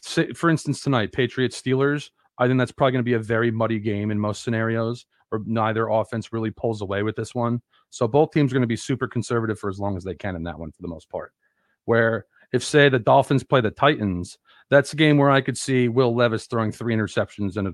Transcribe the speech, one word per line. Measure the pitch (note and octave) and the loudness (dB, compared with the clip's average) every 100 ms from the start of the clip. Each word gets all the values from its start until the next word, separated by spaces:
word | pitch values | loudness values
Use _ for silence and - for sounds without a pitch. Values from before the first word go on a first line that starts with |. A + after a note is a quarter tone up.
say, | - - D#3+ | -6 -4 -4
for | B2 E3+ | -2 0
instance, | D#3+ - - | 0 0 -4
tonight, | - C3 G2+ | 0 0 0
Patriots | - B2 - B2 - | 0 -2 0 -4 -2
Steelers, | - C3 C#3 D3 - _ _ - | -2 0 2 -2 -6 _ _ -2
I | B2+ | 2
think | C3 | 2
that's | B2 | 0
probably | - C#3 | 0 0
gonna | B2+ | 2
be | A#2+ | 0
a | A#2+ | 0
very | G#2+ A2+ A#2 | 0 0 0
muddy | A2 A2+ A2+ | 0 -2 -2
game | G#2 G2+ G#2 | -2 -2 -2
in | G#2 | -2
most | G#2 G#2 | -2 -4
scenarios, | - A2+ A2+ A2+ A2+ B2 - _ _ | -4 -2 -2 -2 -4 -6 -12 _ _
or | A2+ G2+ | -8 -4
neither | A2+ A2 A2 A2+ | -2 0 0 0
offense | A2 G#2 A2+ G#2 | 0 -2 -6 -6
really | A2+ A2 | -6 -6
pulls | - A#2+ A2 | -4 -4 -4
away | G2 G2 | -4 -2
with | G#2+ G#2+ | -2 -4
this | A2 B2+ | -6 -4
one. | A#2 A#2 - _ _ | -2 -2 -6 _ _
So | - A#2 | -4 2
both | C#3 D#3 | 4 2
teams | D#3+ C#3 | 2 2
are | B2+ | 2
gonna | A#2+ | 0
be | A2+ | -2
super | - C3 B2+ | -4 -4 -4
conservative | A#2+ A2 A#2+ A2+ G#2+ | -4 -2 -2 -2 -4
for | G2+ | -6
as | F#2+ | -4
long | G2+ G2 | -4 -4
as | |
they | F#2 F2 | -6 -8
can | G#2 F2 | -8 -6
in | E2+ | -8
that | D#2 | -8
one | E2 | -12
for | - | -12
the | F2 | -12
most | D#2+ - | -12 -10
part. | F2 D#2+ _ _ _ _ _ - | -12 -12 _ _ _ _ _ 0
Where | A#2 A2+ A2+ - _ _ | 2 2 0 -6 _ _
if, | B2 | -4
say, | - D3+ C#3+ | 2 4 6
the | C3+ | 4
Dolphins | A2+ C3+ C3+ C3+ | 4 4 4 0
play | - C#3 | 2 0
the | G#2+ | 0
Titans, | - C#3+ C#3+ G#2 F2+ F#2 - _ _ _ | 0 0 2 -2 -4 -6 -12 _ _ _
that's | C#3 C3+ | 2 4
a | D3 | 2
game | D#3 D3 | 4 6
where | C#3 | 6
I | C3+ | 4
could | C3+ C3 | 2 -4
see | - C3 B2 | 0 2 2
Will | A#2 B2+ A#2 | 2 2 2
Levis | A#2+ A2 - | 2 0 -4
throwing | A#2 G#2+ | -2 -2
three | G#2+ A2+ A2+ | -4 -2 -2
interceptions | G#2 - G2 - G2+ G2 | -2 -2 -4 -4 -6 -4
and | |
a, | G2 | -6